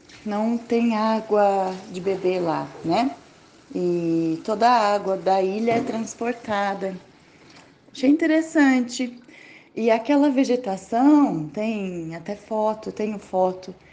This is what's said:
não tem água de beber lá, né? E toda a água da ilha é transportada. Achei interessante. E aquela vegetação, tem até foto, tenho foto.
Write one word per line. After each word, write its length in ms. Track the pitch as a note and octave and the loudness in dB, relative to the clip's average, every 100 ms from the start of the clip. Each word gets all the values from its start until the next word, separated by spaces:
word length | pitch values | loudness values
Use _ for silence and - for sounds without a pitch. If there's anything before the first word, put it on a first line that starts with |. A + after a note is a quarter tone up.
| - - | -20 -14
não 320 | G#3+ G#3 A3+ A#3 | -6 -2 -2 -2
tem 400 | - A#3 A#3 G#3+ | -2 0 2 2
água 800 | A3 A3 G#3+ G#3 G3+ G3 F#3+ F#3 G#3+ | 0 0 0 4 4 4 0 -6 -10
de 100 | F#3 | -6
beber 400 | F3+ F#3+ F#3 F#3 | -4 -2 0 0
lá, 280 | E3+ D3 D3 - | -2 -2 -6 -8
né? 320 | D#3+ F3+ C4+ - - - _ _ _ | -2 0 0 -4 -14 -20 _ _ _
E 640 | F3+ F3+ F3 E3+ E3 E3 D#3+ | -4 -2 0 0 0 0 -4
toda 240 | - G#3 A3+ | -4 2 4
a 260 | B3 G#3 | 4 2
água 220 | G#3 F#3+ F#3+ | 0 0 -2
da 260 | F3 F#3+ | 2 2
ilha 300 | F#3+ G3+ A3+ | 0 0 0
é 80 | A3+ | 0
transportada. 1160 | B3 A3+ A3 - A#3 A#3+ - G#3 G3+ G3 F#3+ F#3 - _ _ _ - - - _ _ | -2 -6 -8 -6 -6 -6 -6 -2 -2 -4 -6 -8 -14 _ _ _ -20 -20 -20 _ _
Achei 160 | - B3+ | -2 2
interessante. 1120 | D#4 E4 D#4 D#4+ E4 C#4 C4 A#3+ - B3 - - - - - - | 4 4 2 2 4 4 4 0 -4 -8 -10 -20 -20 -20 -20 -14
E 160 | - A3+ | -2 2
aquela 400 | A3+ A3+ C#4+ D4 | 2 2 4 4
vegetação, 1160 | C4 C4 B3 G#3+ F#3+ - A#3 C#4 D4+ C4+ E3 D3+ | 2 2 0 -2 -8 -4 2 6 6 4 0 -6
tem 640 | F3+ A3 A3 F#3+ F3 D#3+ | -4 -4 -4 -4 -6 -8
até 220 | E3 E3 G3+ | -10 -10 -12
foto, 560 | - G#3+ G#3+ G#3+ G3 | -6 -2 -2 -2 -8
tenho 260 | - G#3+ G#3 | -6 -6 -6
foto. 560 | - F#3 F#3 F#3 - F#3 - | -4 0 0 0 -12 -18 -20